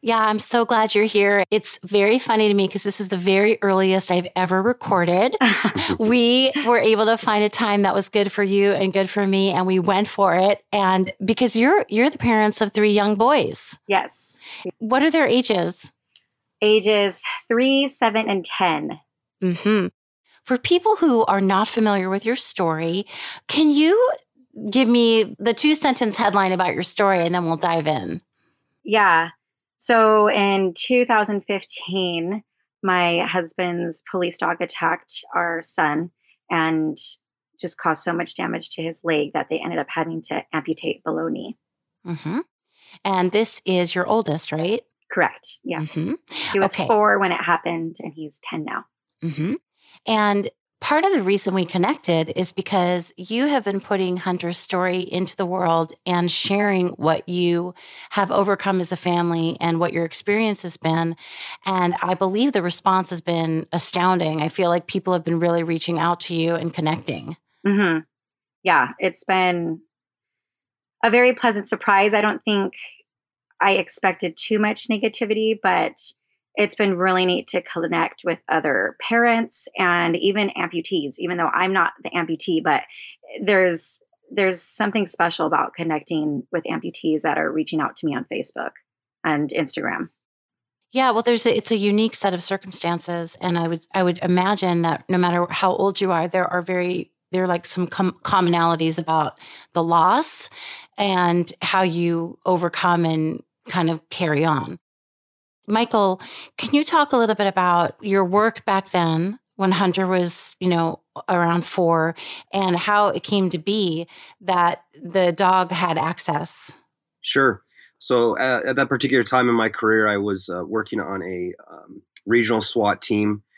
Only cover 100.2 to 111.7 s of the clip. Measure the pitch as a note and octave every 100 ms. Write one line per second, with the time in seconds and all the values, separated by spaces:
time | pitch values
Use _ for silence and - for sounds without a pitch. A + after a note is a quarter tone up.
100.2 | D#4+ - - - - - - - G3+ F#3
101.2 | F3+ F3 E3+ - F3+ F#3+ F#3 E3 E3+ E3+
102.2 | E3 - - F3+ F3 - F3+ F3 E3 D#3+
103.2 | D#3 - - _ - F#3 E3 E3 _ -
104.2 | F3 D3 E3 D3 G#2+ D#2+ _ _ _ _
105.2 | _ _ _ _ - G#3 A#3 A3+ G3 F#3
106.2 | - - - - A3+ C#4+ D#4 E4+ C#4+ B3
107.2 | A3+ A3 G3+ F#3+ F3+ F3 E3+ - G#3+ G3
108.2 | F#3 F#3+ A3 A3 - G3 F#3+ F#3 E3 D#3+
109.2 | F3 A3 _ _ F#3+ F#3 F#3+ F3+ F#3+ F#3
110.2 | F3 - - - F#3 E3+ E3 - _ -
111.2 | - F#3 E3+ E3+ E3